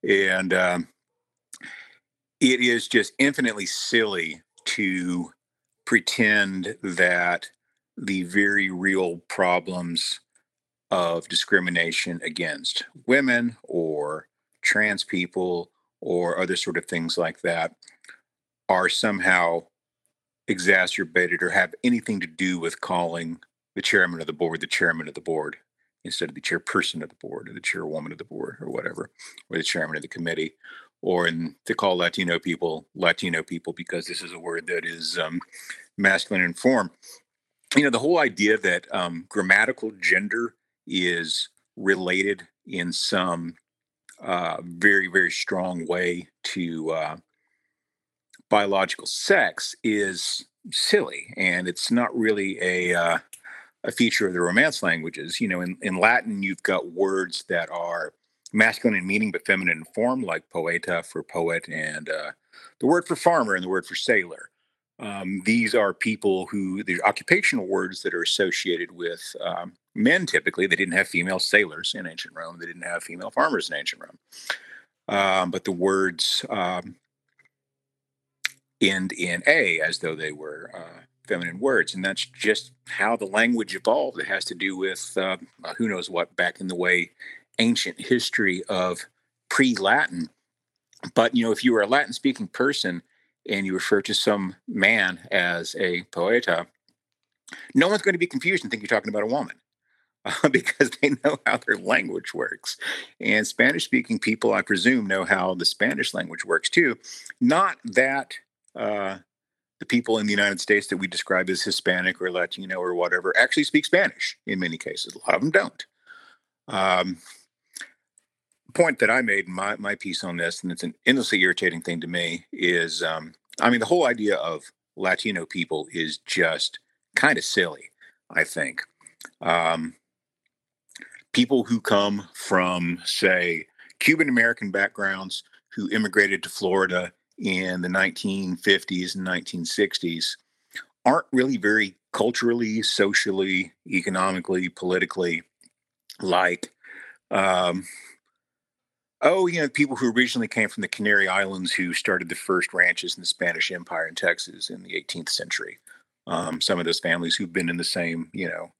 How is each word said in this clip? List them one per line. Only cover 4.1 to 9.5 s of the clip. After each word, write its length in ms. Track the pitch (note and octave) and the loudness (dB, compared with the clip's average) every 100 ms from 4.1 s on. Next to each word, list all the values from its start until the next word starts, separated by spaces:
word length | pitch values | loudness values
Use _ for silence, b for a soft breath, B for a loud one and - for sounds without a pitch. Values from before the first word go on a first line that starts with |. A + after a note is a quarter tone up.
| F#2+ D#2+ D#2 _ _ - | 0 -4 -8 _ _ -6
to 640 | - G2 F#2 F2+ F2+ E2 _ _ _ _ _ - | -2 0 0 -2 -2 -4 _ _ _ _ _ 2
pretend 920 | A#2 - - A2 G#2 G2 F#2+ F2 F2 | 2 2 2 4 4 2 -2 -6 -6
that 680 | G2 F2 F2+ F2+ F2 F2 - _ _ _ _ - | -6 2 4 4 2 -2 -4 _ _ _ _ -10
the 260 | G2 F#2+ | -4 -4
very 460 | F2 G2 G2+ G2+ F#2+ | 0 2 2 2 0
real 480 | F2+ G2 F#2+ F2+ E2+ _ | 0 0 2 0 -2 _
problems 920 | - F#2 | 2 4